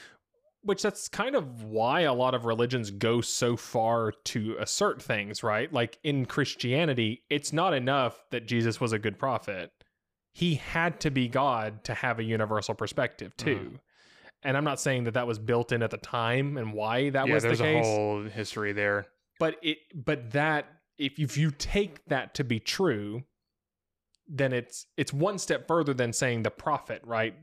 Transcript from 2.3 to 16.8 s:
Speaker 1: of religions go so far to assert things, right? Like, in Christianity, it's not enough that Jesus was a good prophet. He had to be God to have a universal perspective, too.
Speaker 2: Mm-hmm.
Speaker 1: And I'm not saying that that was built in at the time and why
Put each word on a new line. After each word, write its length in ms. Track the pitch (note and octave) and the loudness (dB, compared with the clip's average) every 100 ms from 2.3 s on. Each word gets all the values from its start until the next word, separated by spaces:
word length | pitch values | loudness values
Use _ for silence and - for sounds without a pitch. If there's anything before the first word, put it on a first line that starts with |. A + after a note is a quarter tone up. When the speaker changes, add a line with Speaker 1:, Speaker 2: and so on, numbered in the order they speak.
| B2+ | 2
Speaker 1:
of 100 | A#2 | 0
religions 460 | A2+ A#2+ B2 G#2+ | 2 2 0 -4
go 300 | G2 A2+ A#2+ | 0 2 2
so 340 | - - B2 A#2 | 0 0 0 0
far 560 | - A#2+ A2+ A#2 A2 - - | -2 0 2 2 0 -2 -4
to 320 | A#2+ G#2+ A2 | -4 -2 -4
assert 420 | G#2+ - G3+ C#3 | -4 0 0 0
things, 400 | - A2 G2+ G#2 | -4 -2 -2 -4
right? 280 | A#2 G#2+ D3 | 0 0 0
Like, 260 | C3+ A#2 - | 0 -2 -2
in 220 | D3+ C#3 B2 | -2 0 0
Christianity, 1000 | - C3+ - B2 C3+ E3 B2 A2 B2 - | 0 0 0 0 2 2 2 0 -2 -2
it's 240 | C#3+ - | -2 0
not 200 | D3+ F#3 | 0 2
enough 480 | C#3+ B2 C#3 A#2+ - - | 2 2 2 2 -2 -8
that 140 | B2 A2+ | -8 0
Jesus 340 | A#2 A2+ G#2 | 2 2 0
was 100 | A#2+ | -2
a 80 | A2 | 0
good 180 | G#2+ F#2+ | -2 -2
prophet. 540 | C3+ A2+ - F#2+ E2+ _ _ _ _ _ _ | -2 -2 -4 -10 -10 _ _ _ _ _ _
He 220 | - E3+ D3 | -2 0 0
had 440 | - D#3+ E3+ - | -2 0 0 0
to 100 | D#3 | -2
be 160 | C3 B2 | 0 0
God 540 | C3 C#3+ A#2+ G#2+ G#2+ - | 2 2 2 -2 -6 -8
to 80 | |
have 260 | A#2+ B2+ A#2 | -4 -2 -2
a 40 | |
universal 520 | A2+ A2 G#2+ G#2+ G2+ A2 | 0 0 2 0 -2 -4
perspective, 600 | G#2+ - B2 - - - | -4 -2 -2 -4 -14 -4
too. 180 | C3 G#2+ | -2 -2
Speaker 2:
Mm-hmm. 200 | C2 - _ _ - - - _ | -4 -14 _ _ -20 -20 -20 _
Speaker 1:
And 140 | C#3 C3+ | 0 2
I'm 60 | D3+ | 2
not 140 | C3+ | 0
saying 240 | D3 B2+ A#2 | 0 0 0
that 80 | A#2+ | 0
that 120 | A#2+ | -2
was 120 | G#2+ | -2
built 320 | G#2+ A#2+ A#2 | 2 2 2
in 100 | A#2+ | 0
at 100 | A2+ | 0
the 60 | G#2 | -4
time 600 | - A#2+ A#2 B2+ C#3+ C#3+ | -6 -2 2 2 0 -2
and 160 | A2 | -4
why 360 | G#2 | -2